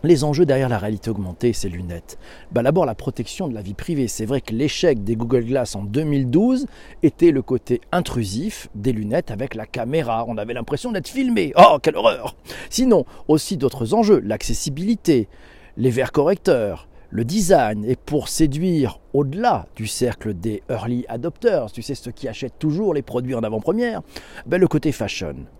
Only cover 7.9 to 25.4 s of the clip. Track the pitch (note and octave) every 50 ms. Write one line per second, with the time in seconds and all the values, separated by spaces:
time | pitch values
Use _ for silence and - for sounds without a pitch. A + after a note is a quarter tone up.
7.9 | - F3+ F3+ - - B2+ A2+ G2 F#2+ A2+ E3 G#3+ - - - - - G#2+ G2+ C3
8.9 | A#2+ G#2+ G#2+ G#2 A#2 E3 F3 - A#2 G2 C3 - - A2 G#2+ - - C3 A2+ A#2+
9.9 | C#3+ E3 D3 A#2+ A2+ A2+ A#2 A#2 A#2 G#2+ G#2 A2+ A#2+ B2 A#2 - D3 - - B3
10.9 | A3+ F#3+ D3 - - B3+ C4+ B3 A#3 G#3+ F3+ D3 - E3 F3+ - D#3+ C#3 - D#3+
11.9 | D3+ - A2 - - - - - - - _ - - - - - - - C4 B3+
12.9 | A3 E3+ B2+ - - - - - D3+ D#3 - - G3+ D3+ C3 B2+ - - A#2+ A2
13.9 | F3 A3+ A3+ G3+ G#3 C#3 G2+ G#2 G#2+ G#2 - - A2+ - - - C3+ D3+ F3+ G3+
14.9 | A#3 - - - D3+ B2 G#2 - - - - - - - - - - - A2+ C3
15.9 | A#2 B2 B2+ - - D3+ C#3 D#3+ G3+ F#3 - - D#3 B2 A2 G2+ F2 D#2 - -
16.9 | - - - - - F#2+ A2+ A2+ E3+ A3 G3+ E3 F#3+ D3+ B2+ G#2+ G#2+ G#2 G#2 A2+
17.9 | C3 - - - D3 D3 C3 - - - D#3+ D3+ C3+ D3+ F3 F#3+ F3 D#3 C3+ A#2
18.9 | - - _ - - C#3 D3 C3+ C#3 F#3+ A#3 B3 F#3 G#2+ E2+ - - - A2 G#2+
19.9 | - - B2 A#2+ G#2 - - G#2+ G2+ E2+ F2 A2+ G#2+ G2+ - - B2+ A2 G#2+ A#2
20.9 | B2 B2 A#2+ - A2+ A#2+ B2 E3+ - - - A#3 G3+ D#3 A#2+ G#2 - A#2+ A2 -
21.9 | C#3 - - B2+ A#2 - - B2 A2+ - - B2 - - - D#3 D3 F3 A3 G3
22.9 | E3 C#3+ - - - B2 B2 B2+ C3+ A#2 A2 G#2+ A2 A2 G#2+ - F3 A3 B3 A#3+
23.9 | A3 F#3 - - - - - - - - - - D3 F3+ F#3+ - - D3+ - D#3
24.9 | C#3 - A2 G2 - - F#2 D#2+ C#2+ C2